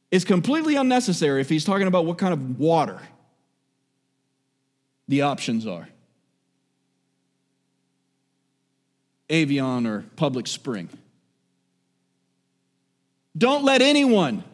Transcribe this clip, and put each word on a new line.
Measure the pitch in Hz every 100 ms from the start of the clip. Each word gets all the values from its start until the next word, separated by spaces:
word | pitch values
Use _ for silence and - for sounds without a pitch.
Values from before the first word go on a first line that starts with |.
| _
is | 185 185
completely | 180 202 311 311 285
unnecessary | 262 254 247 170 151 135
if | 131
he's | 156
talking | 175 196 190
about | 180
what | 165 170
kind | 190
of | 156 131 127
water | 151 170 165 92 - - _ _ _ _ _ _ _ _ _ _ _ _ _ _ _ _ _ _ -
the | 139
options | 143 127 - 113 110
are. | 85 82 _ _ _ _ _ _ _ _ _ _ _ _ _ _ _ _ _ _ _ _ _ _ _ _ _ _ _ _ _ _ _ _ _ -
Evian | 160 147 139 131 123 117
or | 104 - -
Public | 151 127 107
Spring. | - 143 107 85 - _ _ _ _ _ _ _ _ _ _ _ _ _ _ _ _ _ _ _ _ _ _ _ 156
Don't | 240 285
let | 277 262
anyone, | 269 294 269 214 147 101 -